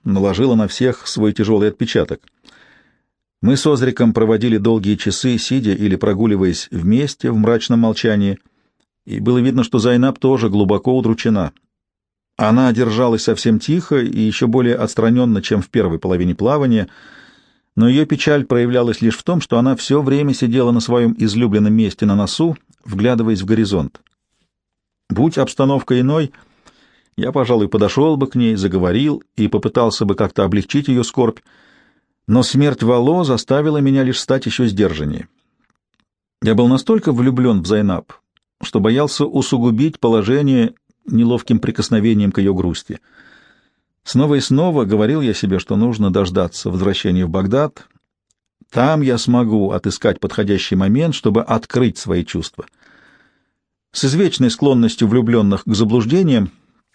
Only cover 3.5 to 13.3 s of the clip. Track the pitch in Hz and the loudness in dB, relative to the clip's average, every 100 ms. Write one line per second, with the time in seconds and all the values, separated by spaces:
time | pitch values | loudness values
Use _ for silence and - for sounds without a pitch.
3.5 | 135 156 131 127 120 117 107 110 110 120 | 2 2 2 0 2 2 2 2 2 0
4.5 | 107 107 113 98 104 104 - 131 117 - | 0 2 0 0 -2 -2 -2 -2 -2 -2
5.5 | 131 107 95 104 92 107 98 117 98 92 | -2 -2 0 0 0 0 0 0 2 0
6.5 | 82 - 85 87 120 143 - 123 110 113 | -2 -6 -4 0 0 0 -4 -2 0 2
7.5 | 113 - 117 113 104 117 104 101 98 _ | 0 0 0 0 0 0 0 0 -4 _
8.5 | _ _ _ _ _ - 104 107 123 127 | _ _ _ _ _ -12 -4 0 2 2
9.5 | 123 117 123 120 123 135 - 131 131 110 | 0 0 0 2 2 0 0 0 0 0
10.5 | 104 98 101 127 131 113 113 117 104 80 | 0 0 0 0 0 0 0 0 0 -2
11.5 | - _ _ _ _ _ _ _ - 110 | -8 _ _ _ _ _ _ _ -2 2
12.5 | 120 127 113 117 110 123 113 - | 4 2 2 0 0 0 0 -2